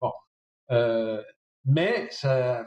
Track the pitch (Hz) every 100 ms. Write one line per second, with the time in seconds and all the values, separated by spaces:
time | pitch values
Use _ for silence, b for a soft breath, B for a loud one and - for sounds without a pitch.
0 | 113 - _ _ _ _ - 120 117 113
1 | 113 110 - - _ _ 131 147 185 233
2 | - - 139 131 123 120